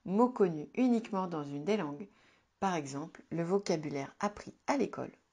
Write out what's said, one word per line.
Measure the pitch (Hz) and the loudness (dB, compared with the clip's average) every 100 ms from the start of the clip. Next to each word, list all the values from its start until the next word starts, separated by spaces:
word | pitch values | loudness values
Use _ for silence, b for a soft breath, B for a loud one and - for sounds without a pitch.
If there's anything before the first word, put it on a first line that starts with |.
mot | - 196 247 | -2 4 4
connu | 254 190 156 147 | 6 2 2 -6
uniquement | - 254 233 220 196 185 | 2 4 4 2 -4 -2
dans | 165 | -4
une | 143 143 | -4 -6
des | 151 214 | 0 0
langues, | 151 143 202 b b b b - | 0 -6 -10 b b b b -4
par | 196 | 0
exemple | 175 139 139 160 - - | 0 -2 -6 -8 -12 -8
le | 165 | -4
vocabulaire | 170 196 196 165 151 143 139 - | 2 2 2 0 0 -4 -6 -4
appris | 208 - - - - | -4 -4 -14 -12 -2
à | 277 | 0
l'école | - - 127 - _ | 0 -2 -10 -10 _